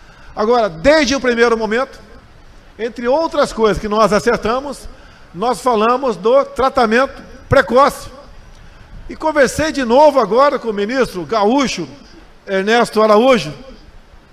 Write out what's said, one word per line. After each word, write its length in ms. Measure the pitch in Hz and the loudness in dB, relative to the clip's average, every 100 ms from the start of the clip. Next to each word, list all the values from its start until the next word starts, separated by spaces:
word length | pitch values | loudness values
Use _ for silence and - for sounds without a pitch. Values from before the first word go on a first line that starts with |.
| - - - | -20 -20 -14
Agora, 340 | - 214 240 208 | -6 0 0 0
desde 460 | 160 254 320 254 | 0 2 4 2
o 60 | 269 | -2
primeiro 360 | 247 233 233 226 | -2 0 2 0
momento, 440 | 214 226 262 - - - - - - - - - | -2 -4 -6 -10 -20 -20 -20 -20 -20 -20 -20 -10
entre 280 | 226 233 240 | -10 -6 -2
outras 460 | 285 330 320 262 | -2 0 0 -2
coisas 260 | - 220 180 | 0 0 0
que 80 | 214 | -2
nós 260 | 214 208 | 2 2
acertamos, 760 | 202 233 233 214 247 285 - - - - - - | 2 0 -2 -2 -4 -6 -12 -16 -20 -20 -20 -18
nós 260 | 165 233 240 | -8 -6 -4
falamos 560 | 254 226 220 254 269 175 | -2 0 2 0 -2 -2
do 280 | 208 269 | 2 2
tratamento 800 | 277 - 262 262 226 226 262 - - - - | 0 -2 -2 0 2 2 0 -4 -20 -14 0
precoce. 600 | 269 262 247 277 - - - - - - - - - - - - | 0 2 4 2 0 -14 -20 -20 -20 -20 -20 -20 -20 -20 -18 -16
E 60 | |
conversei 560 | - 311 302 247 - 311 | -8 -2 2 2 0 -4
de 140 | 277 | -2
novo 340 | 247 247 302 277 | 2 4 6 4
agora 400 | 202 226 285 269 | 0 2 2 0
com 120 | 226 | -4
o 20 | |
ministro 520 | 202 202 262 226 185 147 | -6 -4 -2 -2 -4 -4
gaúcho, 600 | 226 202 269 247 - 156 - - - - - - | -2 0 0 0 -4 -12 -14 -20 -20 -20 -20 -8
Ernesto 560 | 190 196 240 220 208 | -4 0 0 0 2
Araújo, 500 | 220 208 254 240 147 139 - - - - - - _ | 2 4 4 2 0 -14 -18 -20 -20 -20 -20 -20 _